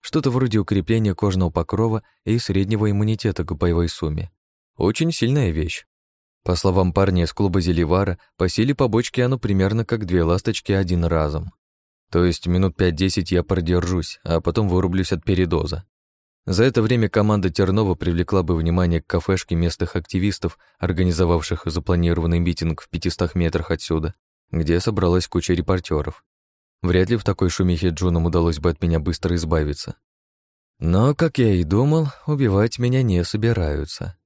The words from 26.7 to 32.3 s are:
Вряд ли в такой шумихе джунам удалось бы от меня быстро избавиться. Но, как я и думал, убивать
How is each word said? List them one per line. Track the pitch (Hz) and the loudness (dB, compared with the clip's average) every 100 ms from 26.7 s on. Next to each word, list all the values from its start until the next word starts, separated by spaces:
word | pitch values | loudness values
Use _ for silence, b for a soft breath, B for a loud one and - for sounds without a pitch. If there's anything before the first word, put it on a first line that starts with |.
| _ | _
Вряд | 90 87 95 | 0 2 2
ли | 117 | 0
в | |
такой | 104 95 92 | -2 0 -2
шумихе | - 92 85 92 | 0 0 2 -2
джунам | 78 92 85 82 | 0 0 2 2
удалось | 82 85 78 | 2 0 0
бы | 85 | -2
от | 80 | 0
меня | 87 82 | 0 0
быстро | 73 82 90 87 | -2 -4 -2 -2
избавиться. | 82 80 73 73 - - _ _ _ _ _ _ _ _ | 0 -2 -2 -6 -10 -14 _ _ _ _ _ _ _ _
Но, | 80 90 127 | 0 2 2
как | 147 165 - | 2 0 2
я | 117 | 2
и | 92 | 2
думал, | 78 98 135 160 151 - | 2 2 2 2 -2 -6
убивать | - | -6